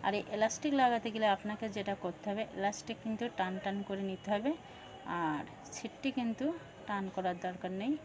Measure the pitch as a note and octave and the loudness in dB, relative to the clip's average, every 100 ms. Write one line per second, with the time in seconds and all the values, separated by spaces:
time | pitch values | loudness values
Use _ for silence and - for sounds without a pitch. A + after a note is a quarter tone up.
0 | - G3+ - G#3 A3 - D4+ C#4 B3+ A#3 | 2 2 0 2 2 2 2 6 6 6
1 | A#3 A3 G#3+ G3 G#3 G#3+ A3 G3+ G3 G3 | 2 4 4 4 2 -2 -2 -2 -2 0
2 | F3+ E3+ - G3+ A3+ F3+ G3 G#3 - A3+ | -2 -4 -2 -2 -2 0 0 0 -6 -6
3 | A3+ A3 A#3+ - F#3 F#3+ G3+ G3+ G3 G3 | -2 -2 -2 0 0 0 -2 -2 -2 -2
4 | G3 F#3 - G#3 A#3+ D#4+ - - - - | -2 -2 0 2 2 -2 -6 -14 -14 -12
5 | - F3 E3 D3 - - - - A3+ - | -4 0 2 0 -4 -10 -12 -8 -8 -2
6 | C4+ C4 A#3+ A3 C#4 E4+ - - - G#3 | -2 0 0 0 0 -2 -8 -14 -4 -2
7 | F#3+ F#3+ F#3 F3+ F#3 F3+ F#3 F#3+ A3 D4+ | 0 0 0 0 -2 -4 -4 -2 0 0